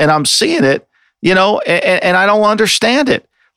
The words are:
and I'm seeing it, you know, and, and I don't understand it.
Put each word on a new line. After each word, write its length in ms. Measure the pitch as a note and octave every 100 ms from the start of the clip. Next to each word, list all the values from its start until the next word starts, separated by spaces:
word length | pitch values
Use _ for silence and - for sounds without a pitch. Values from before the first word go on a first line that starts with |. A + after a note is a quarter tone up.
and 100 | D3+
I'm 160 | D3+ C#3
seeing 380 | - - E4+
it, 220 | C3+ C#3 _ _ _ _
you 120 | E3
know, 260 | F#3+ G3 G#3
and, 420 | - E3+ - F3+
and 140 | F#3 F3+
I 100 | G3
don't 160 | G#3+
understand 640 | G#3 G#3+ G#3+ - A3+ B3+ C4+
it. 180 | - _ _ _